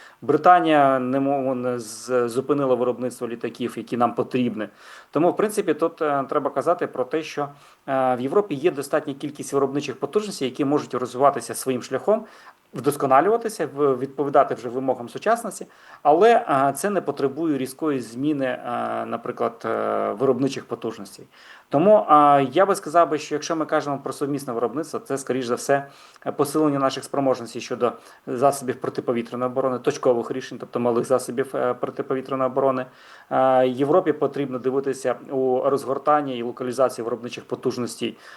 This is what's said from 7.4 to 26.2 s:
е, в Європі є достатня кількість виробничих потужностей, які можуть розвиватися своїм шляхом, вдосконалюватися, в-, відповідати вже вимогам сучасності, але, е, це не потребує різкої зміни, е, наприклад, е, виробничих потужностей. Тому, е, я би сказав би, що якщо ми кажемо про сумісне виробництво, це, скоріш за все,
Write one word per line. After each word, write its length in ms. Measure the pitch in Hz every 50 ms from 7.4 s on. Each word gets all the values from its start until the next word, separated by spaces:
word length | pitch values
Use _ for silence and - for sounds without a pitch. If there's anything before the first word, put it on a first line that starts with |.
| 143 143 143 - - - _ _ -
е, 280 | - 135 135 131 127 127
в 60 | 120
Європі 340 | 123 135 160 208 208 - 151
є 160 | 135 147 180
достатня 420 | 147 143 135 - - 151 147 147 139
кількість 400 | 143 156 143 - - 151 - 143
виробничих 460 | 139 143 135 135 147 147 135 117 -
потужностей, 500 | - 139 - 214 214 202 170 - 139 123
які 160 | 127 - 147
можуть 280 | 135 147 143 117 - -
розвиватися 640 | 120 123 110 107 123 143 139 - 120 117 - 113
своїм 280 | - - 135 127 120 -
шляхом, 420 | - - 127 - - 214 233 226 - - - - - - _ _ _ -
вдосконалюватися, 960 | 139 117 147 143 147 147 131 131 135 160 202 226 233 233 220 202 - 165 135 135
в-, 200 | 139 147 139 131
відповідати 600 | 123 135 139 - - 147 143 139 147 127 - 127
вже 140 | 123 123 123
вимогам 400 | 117 131 131 135 123 - 120 117
сучасності, 560 | - 135 - 202 233 233 233 202 - - - - _ _ - - - - -
але, 320 | 156 175 170 208 233 233
е, 380 | - - - 151 135 139 139 131
це 140 | - - 202
не 120 | 202 180
потребує 560 | - - 135 - 135 135 123 147 170 160 147
різкої 420 | 131 131 123 - - 160 156 143 131
зміни, 460 | 113 107 113 123 139 151 151 139 135
е, 600 | 127 123 - - 123 120 117 117 113 113 113 113
наприклад, 580 | 113 117 113 - 127 120 - 120 113 - - -
е, 460 | 113 113 107 110 107 107 107 107 107
виробничих 540 | 104 104 131 135 127 117 139 135 - 120 -
потужностей. 600 | - 117 - - 113 104 - 98 - - - - _ _ - - - - - _ -
Тому, 380 | - 143 170 208 214 208 - -
е, 380 | 156 147 147 147 143 139 135 123
я 140 | 120 170 196
би 100 | 190 190
сказав 340 | 196 - 156 147 170 170 143
би, 80 | 156
що 180 | 143 147 - 151
якщо 200 | 147 - - 170
ми 100 | 160 151
кажемо 340 | 151 165 151 139 147 139 139 -
про 100 | 135 131
сумісне 400 | - 147 135 147 135 143 131 117
виробництво, 460 | 113 120 113 113 147 165 - - 117
це, 180 | - - 139
скоріш 280 | 131 - - 127 131 127
за 100 | 117 120
все, 300 | 117 - - 143 139 139 - - - - - - -